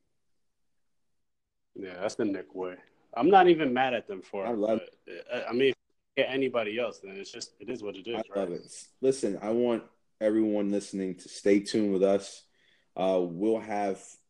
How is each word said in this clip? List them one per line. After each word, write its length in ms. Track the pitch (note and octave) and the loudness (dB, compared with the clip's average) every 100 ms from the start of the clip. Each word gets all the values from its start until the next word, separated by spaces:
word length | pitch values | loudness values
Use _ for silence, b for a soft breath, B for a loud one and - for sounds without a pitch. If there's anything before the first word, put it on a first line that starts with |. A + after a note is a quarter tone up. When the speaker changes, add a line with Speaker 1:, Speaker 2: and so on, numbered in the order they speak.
| _ _ _ _ _ _ _ _ _ _ _ _ _ _ _ _ _ | _ _ _ _ _ _ _ _ _ _ _ _ _ _ _ _ _
Speaker 1:
Yeah, 200 | G2 F#2+ F2+ | -14 -12 -6
that's 140 | G#2 | -4
the 100 | - | -2
Knicks 300 | G#2+ F#2+ - | -2 -2 -6
way. 220 | F#2 F#2 F2+ - _ _ | -8 -6 -8 -16 _ _
I'm 160 | A#2 D3+ | 0 6
not 180 | G3 F3+ | 8 8
even 240 | D#3+ C#3 | 6 2
mad 220 | B2 C3 | 0 0
at 120 | A#2 G2+ | -2 -6
them 140 | F#2+ | -12
for 240 | - G2+ G#2+ | -8 -6 -4
Speaker 2:
I 40 | |
Speaker 1:
it, 80 | A2 | 0
Speaker 2:
love 220 | G#2+ A2 - - - | 0 0 -2 -16 -16
Speaker 1:
but, 80 | E2+ - | -16 -8
uh, 120 | A#2+ A2 | -8 -2
I 40 | |
mean, 200 | A#2+ C3+ - _ _ _ - | 2 2 2 _ _ _ -2
get 120 | A#2+ | 0
anybody 480 | C3+ C3 B2 G#2 A2 | 0 0 0 -2 -2
else, 200 | A2+ - | -4 -6
then 180 | G2 F#2+ | -14 -14
it's 160 | G2 | -14
just, 200 | A#2 - - | -14 -16 -14
it 100 | G#2 | -10
is 120 | B2 | -8
what 140 | G#2 F#2+ | -8 -10
it 100 | G#2+ | -8
is, 80 | |
Speaker 2:
I 40 | A2 | -6
Speaker 1:
right? 180 | - G2+ | -4 -4
Speaker 2:
love 160 | F#2 | -4
it. 180 | E2 - - - _ | -6 -10 -18 -20 _
Listen, 380 | C3 C3 A2 F#2+ | 0 2 -2 -4
I 100 | G#2 | -2
want 320 | A#2 A#2+ A2+ - _ _ - | 0 2 0 -4 _ _ -2
everyone 500 | G#2+ A2 A2 G#2 G2+ | 2 2 2 2 0
listening 440 | G2+ - G2 F#2 F2+ | -2 -4 -6 -6 -8
to 120 | - | -14
stay 320 | - G2+ G2+ | -2 4 4
tuned 320 | G2+ A2+ G#2 | 2 0 2
with 100 | F#2+ | 4
us. 400 | G2 G2 - - _ _ _ _ _ - | 4 4 0 -18 _ _ _ _ _ -4
Uh, 240 | F#2 F#2 | 0 2
we'll 380 | F2+ E2 G#2+ A2 | 0 0 0 0
have 420 | G#2+ G#2 G2+ F#2 - - | -2 -4 -4 -4 -10 -20